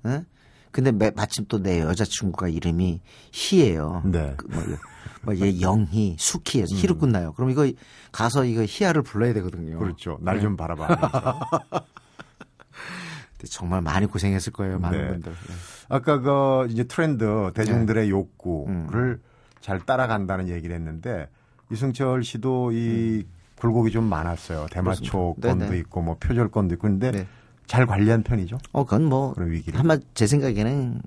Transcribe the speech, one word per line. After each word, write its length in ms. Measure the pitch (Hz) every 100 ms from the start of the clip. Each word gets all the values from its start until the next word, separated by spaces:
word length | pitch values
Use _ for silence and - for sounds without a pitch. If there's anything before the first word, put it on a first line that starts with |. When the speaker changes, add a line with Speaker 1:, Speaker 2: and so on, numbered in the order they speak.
| 117
Speaker 1:
응? 180 | 143 175 _ _ - _
근데 220 | - 131
매-, 180 | 107 107
마침 360 | 101 104 - 104
또 120 | 107
내 220 | 95 87
여자친구가 680 | 80 90 101 - 98 82 92
이름이 520 | 80 87 85 92 85 - - -
희예요. 680 | - - 190 127 80 76 90
Speaker 2:
네. 300 | 95 87 73 69
Speaker 1:
그 100 | -
뭐, 120 | 82 - 71 - - - -
뭐 120 | - 95
얘 220 | 98 90
영희, 540 | 92 110 92 104 104 80
숙희에서 560 | - - - 131 85
Speaker 2:
음. 40 | 98
Speaker 1:
희로 200 | 185 160
끝나요. 340 | 147 101 82
그럼 160 | 78 131
이거 160 | 131 139 - - - -
가서 340 | - 117 135
이거 180 | 127 113 107
희야를 340 | - 196 156
불러야 300 | - 104 120
되거든요. 440 | 107 92 87 80 82
Speaker 2:
그렇죠. 400 | 87 82 90 78
날 160 | 87 98
Speaker 1:
네. 60 |
Speaker 2:
좀 140 | 104 92
바라봐. 300 | 82 80 80
Speaker 1:
<laughs> 960 | 156 143 135 135 127 170 170 - - - - _ - - _ - _ _ - - 180 170 160 - -
근데 80 | -
정말 320 | - 87 92
많이 240 | 82 87 101
고생했을 460 | 95 98 95 -
거예요, 260 | - 98 92
많은 200 | 87 80
Speaker 2:
네. 80 | 67
Speaker 1:
분들. 240 | 82 80
네. 220 | 85 - 90 - - -
Speaker 2:
아까 320 | 139 131 143
그 460 | 131 139 135 131 123
이제 140 | 113
트렌드, 680 | 120 - 160 127 110 107 95
대중들의 500 | 95 104 117 110 113
Speaker 1:
네. 60 | 107
Speaker 2:
욕구를 580 | 95 95 _ 90 80 71
Speaker 1:
음. 500 | 90 80 107 123 120 _ _ _ _
Speaker 2:
잘 200 | - 95
따라간다는 680 | - 131 123 107 95 92 92
얘기를 260 | 85 82
했는데 540 | 85 80 80 120 98 71 _ _ _ _
이승철 540 | 110 135 120 131 127
씨도 480 | 120 117 131 127 123
이 40 | 117 117 117 113 110
Speaker 1:
음. 80 | - - - -
Speaker 2:
굴곡이 340 | 117 117 113
좀 120 | 110
많았어요. 640 | 110 80 85 85 - 80 78
대마초권도 680 | 90 92 92 - 95 87 -
Speaker 1:
그렇습니다. 260 | 120 92 101
네, 40 |
네. 60 | 90
Speaker 2:
있고 240 | - 90
뭐 140 | 82 80
표절권도 560 | - 120 107 110 95
있고. 140 | 85 107
근데 220 | 95 127
Speaker 1:
네. 140 | 101 92 - - _ -
Speaker 2:
잘 200 | 123 127
관리한 360 | 98 104 117
편이죠? 360 | 110 113 87 123 -
Speaker 1:
어, 120 | 139
그건 200 | 131 147
뭐 280 | 160 131 135
Speaker 2:
그런 160 | 110 85
위기를. 280 | 82 - 78
Speaker 1:
아마 160 | 160 156 -
제 120 | - 107
생각에는 760 | 143 135 101 110 139 123 113